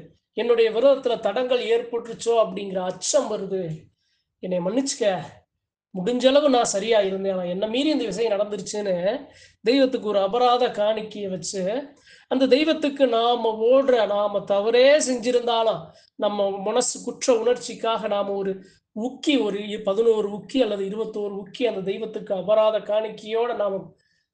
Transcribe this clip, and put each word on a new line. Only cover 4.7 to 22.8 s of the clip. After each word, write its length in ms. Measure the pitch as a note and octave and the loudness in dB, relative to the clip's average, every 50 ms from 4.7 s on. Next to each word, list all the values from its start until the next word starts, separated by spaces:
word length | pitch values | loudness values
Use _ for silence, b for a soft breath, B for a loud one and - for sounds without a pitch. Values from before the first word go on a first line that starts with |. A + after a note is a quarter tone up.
| G#3+ C4 C4+ C#4 - - A#3 G#3 F#3 E3+ B2+ - - - _ _ _ _ _ _ _ _ _ _ - | -2 -2 -2 -2 -4 -2 0 0 0 -2 -4 -10 -16 -20 _ _ _ _ _ _ _ _ _ _ -10
முடிஞ்ச 320 | F#3 F3 G3+ B3 B3 A#3 | -6 -4 -2 0 2 4
அளவு 220 | C4 C4+ C#4+ D4+ D4 | 4 4 6 4 4
நான் 140 | B3+ A#3+ A#3 | 4 4 2
சரியா 360 | - - G3 G3 A3+ A#3 G#3+ | 2 -2 -2 0 2 4 4
இருந்தேன், 320 | G3 F#3+ F#3+ F#3+ F#3+ G3 F#3+ | 4 2 0 -2 -2 -2 -2
ஆனா 100 | F#3 F3+ | -2 -4
என்னை 260 | F3 F3+ F#3 G#3 A3 | -4 -4 -4 -4 -2
மீறி 220 | A3 B3+ C#4+ D#4 | 0 0 0 0
இந்த 140 | D4+ C4+ A#3+ | 0 0 -2
விஷயம் 280 | A3 F3+ F#3+ A#3 A3+ G3+ | -4 -2 -2 -2 0 0
நடந்துருச்சுன்னு 640 | G3 G#3 G#3 G#3 G3+ F#3 - - G#3 G#3 G3+ F#3 F3 F3 G3 A#3 C#4+ - B B B B B B _ - | 0 -2 -2 -4 -6 -8 -8 -6 -4 -2 -2 -2 0 0 -2 -2 -2 -6 B B B B B B _ 0
தெய்வத்துக்கு 460 | G#3 B3+ C#4 C4+ C4 C4 A#3 G3 G#3+ | 2 4 4 4 4 2 0 -2 0
ஒரு 100 | G#3 G3+ | 0 2
அபராத 500 | F#3+ G3 F#3+ A#3+ B3 B3 A#3+ B3 B3+ A#3 | 2 2 2 2 4 4 4 4 2 0
காணிக்கையை 600 | - G3+ G#3 G#3 A3 G#3+ G#3 - - G#3 G3+ F#3+ | 0 0 0 0 0 -2 -4 -8 -10 -10 -8 -6
வச்சு, 340 | F#3 F3 D#3 - - F#3+ F#3 F#3 G#3+ C4 D4 - b b b b b b b _ | -6 -8 -8 -8 -6 -4 -4 -2 -4 -4 -6 -10 b b b b b b b _
அந்த 180 | - C4 C4+ | 0 2 4
தெய்வத்துக்கு 600 | B3+ A3+ C#4 D#4 D#4+ D#4 D#4 D4+ C#4+ C#4 - C#4 | 6 6 6 6 4 2 2 0 -2 0 2 2
நாம 480 | B3+ A3+ A3+ A#3 A#3+ B3 A#3 A3+ A3+ G#3+ G#3+ A3 | 2 4 2 2 2 2 2 0 -2 -2 0 2
ஓடுற, 440 | A#3 B3+ C4+ C4+ - B3 A#3 G#3+ | 4 4 4 6 4 4 4 4
நாம 340 | F#3+ G3+ G3+ G#3 G#3 G3+ G3+ | 2 2 0 0 0 -2 -2
தவறே 580 | - - G3+ G3 G3+ A3+ A3+ A#3+ B3+ C4+ C#4+ D4+ | -2 0 0 0 2 2 4 6 8 8 6 6
செஞ்சிருந்தாலும், 840 | C4 B3 B3+ A#3+ G#3+ A#3+ B3 A#3+ A#3 A#3+ A#3+ A3+ A3+ A3 G3 D#3+ - b b b b b _ | 4 2 -2 -2 0 0 0 2 0 0 0 0 2 0 0 -2 -6 b b b b b _
நம்ம 340 | - G#3+ G#3 G3+ G#3 G3+ G3 G3 G3 | -4 -4 -2 0 0 -2 -2 -2 -4
மனசு 440 | F#3+ G3+ A3+ B3 B3 - - - F3+ | -4 -2 0 0 0 -2 -4 -6 -8
குற்ற 360 | - - - - - B3 A3+ | -10 -10 -4 0 0 2 2
உணர்ச்சிக்காக 720 | A3+ A#3 B3 A#3+ - - A3 F#3 - A3+ A3+ G#3+ G#3+ G#3+ | 2 0 0 0 -2 -8 -10 -6 -4 -2 -2 -2 -2 -4
நாம 240 | G3+ G3+ G3+ G3+ G3+ | -4 -4 -2 -4 -4
ஒரு 200 | G3 G3 F#3+ F#3+ F#3+ B B B B B _ _ | -4 -4 -4 -6 -8 B B B B B _ _
உக்கி, 380 | A3 G#3+ C4 C4+ - - D#4+ D4 B3+ A3 | -8 -8 -8 -8 -4 0 0 2 2 2
ஒரு 160 | G#3 G3 G3+ | 0 -2 -4
இ-, 240 | G#3 G#3+ G3+ A3 - | -6 -6 -8 -4 -4
பதினோரு 460 | G3 G3 G3+ A3+ A#3 A3 G#3+ G#3 G3+ | -2 0 2 4 4 4 4 0 -4
உக்கி 320 | G3+ G#3 - - - C4+ B3 | -6 -10 -10 -4 0 0 0
அல்லது 220 | G#3+ G#3 G3 G3 | 0 0 -4 -4
இருபத்தோரு 500 | G3 G3+ G#3+ A3 - - G#3+ G#3 G3+ G3+ | -6 -6 -6 -6 -6 -6 -6 -8 -8 -8
உக்கி 300 | G3 G#3 - - - C4 | -10 -12 -12 -6 -4 -2
அந்த 160 | A3+ G#3 G3 | -2 -2 -4
தெய்வத்துக்கு 540 | F#3 F#3 G3+ A3+ A3 G#3 - G#3 F#3+ - G3+ | -6 -6 -6 -6 -8 -10 -10 -10 -8 -6 -6
அபராத 440 | F#3 F3 F#3 G#3+ A3 G#3+ G#3+ A3 | -4 -2 0 2 4 4 2 2
காணிக்கையோட 800 | G#3 | 0